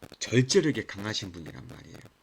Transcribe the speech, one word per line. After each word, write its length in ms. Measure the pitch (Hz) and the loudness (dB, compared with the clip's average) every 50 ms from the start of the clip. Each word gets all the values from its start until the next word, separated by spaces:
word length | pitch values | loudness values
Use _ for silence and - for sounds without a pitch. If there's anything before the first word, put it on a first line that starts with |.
| - - - - | -20 -20 -14 -12
절제력이 680 | - - 110 127 131 131 - 190 160 151 135 113 98 | -4 2 4 4 6 6 6 4 6 4 2 0 -4
강하신 440 | - - 98 101 107 104 - 101 92 | -6 -8 -8 -6 -4 -4 -6 -6 -8
분이란 360 | 87 85 78 76 - 64 62 | -10 -12 -12 -12 -12 -14 -14
말이에요. 300 | 64 - 71 71 80 80 - - - _ _ | -16 -16 -18 -18 -18 -18 -20 -20 -20 _ _